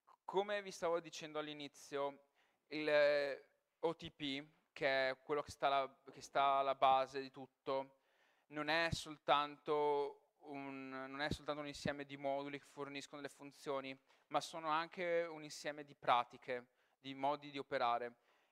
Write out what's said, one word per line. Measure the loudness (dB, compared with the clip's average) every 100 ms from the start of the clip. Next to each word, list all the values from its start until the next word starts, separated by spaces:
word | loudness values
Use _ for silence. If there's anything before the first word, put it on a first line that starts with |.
| -20 -20
Come | -4 -2 0 -2
vi | -6
stavo | -4 -2 -2
dicendo | -4 -12 -8 -6
all'inizio, | -6 -8 -12 -14 -8 -4 -2 -6 _ _ _ _ -8
il, | -2 4
eh, | 6 8 6 2 -4 -10 _ _ _
O | -4 -4
T | -10
P, | -6 -4 -4 -8 _ _
che | -2 2 4 4
è | 0
quello | -2 -2
che | -2
sta | 0 2
alla, | 4 0 -6 -20
che | -18
sta | -2 2
alla | 4 4 2
base | 4 6 6 4 -4
di | -8
tutto, | -12 -18 _ -2 -2 -4 _ _ _ _ _ -10
non | -4 0
è | 2 2
soltanto | -2 -8 -4 2 4 2 -4 0 2 4 2 -2 -8 _ _
un, | -12 -10 -8 -10 -10
non | -10 -8 -4
è | -4
soltanto | -4 -4 -4
un | -6
insieme | -4 -4 -4
di | -6 -6
moduli | -2 -2 -4 -8
che | -10
forniscono | -12 -10 -10 -12 -12
le | -12
funzioni, | -12 -18 -10 -4 -4 -4 -10 _ _ -4
ma | -2
sono | -2 -4 0
anche | 0 0 -2 0 2
un | 0 -6
insieme | -12 -8 -8 -8
di | -10
pratiche, | -2 4 4 4 -4 -4 -4 -6 _ _ _
di | -12
modi | -2 0 0 -4
di | -8
operare. | -4 0 2 2 -2 -12 _ _ _